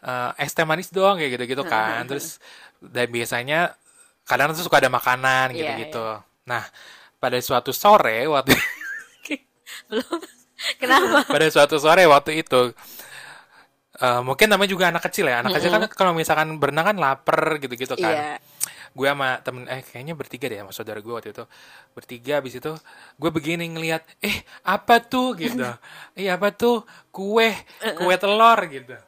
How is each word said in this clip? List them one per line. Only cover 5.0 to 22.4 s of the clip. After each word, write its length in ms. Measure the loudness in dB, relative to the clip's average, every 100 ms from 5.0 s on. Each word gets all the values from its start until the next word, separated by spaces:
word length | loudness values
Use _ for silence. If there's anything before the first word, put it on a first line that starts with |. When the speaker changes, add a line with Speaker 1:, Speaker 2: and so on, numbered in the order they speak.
| 0 0 2 2 0
Speaker 2:
Iya, 80 | -2
Speaker 1:
gitu-gitu. 480 | -6 -6 -8 -8 -8 -10
Speaker 2:
iya. 80 | _ _ -8
Speaker 1:
Nah, 180 | -8 -8 -20 -20 -20 -20 _
pada 200 | -4 -2
suatu 320 | 0 -2 -2
sore 520 | 0 6 6 4 0 0
waktu 300 | 0 2 0
<laughs> 60 | 0 -8 -12 -14 -16 _ -12 -12 _ _ -20 -20 -8
Speaker 2:
Belum. 340 | -8 -6 -8 -10 -20 _ _ -8 -6
Kenapa? 520 | 4 4 6 2 2
Speaker 1:
Pada 200 | 2 4
suatu 260 | 6 4 4
sore 280 | 4 8 8
waktu 340 | 8 6 -6
itu, 320 | 0 2 2 -2 -20 -20 -20 -20 -20 -20 _ _ _ _ _ -4
eh, 260 | 0 0
mungkin 260 | 0 2 4
namanya 220 | 4 2
juga 160 | 2 0
anak 160 | 0
kecil 220 | -4 -2 0
ya. 140 | 0
Anak 140 | 0 0
kecil 140 | 2
kan 120 | 0
Speaker 2:
Mm-mm. 100 | -2
Speaker 1:
kalau 200 | 0 0
misalkan 420 | 2 0 0 0 0
berenang 300 | -2 0 0
kan 100 | 0
lapar 420 | 0 -2 0 0 0 -2
gitu-gitu 380 | -6 -8 -8 -4
kan. 160 | -2
Speaker 2:
Iya. 200 | -2 -4 -10 _ -10 -10 -10 -20
Speaker 1:
Gue 160 | -2 -2
sama 320 | 0 -2 -2
temen, 240 | -6 -10 -10
eh, 160 | -12
kayaknya 320 | -12 -16 -14
bertiga 320 | -12 -12 -10 -8
deh 120 | -8
sama 140 | -12
saudara 280 | -14 -12 -12
gue 100 | -10
waktu 220 | -12 -12
itu. 120 | -16 -18 -20 -20 -20 _
Bertiga, 420 | -20 -18 -16 -4
abis 160 | -4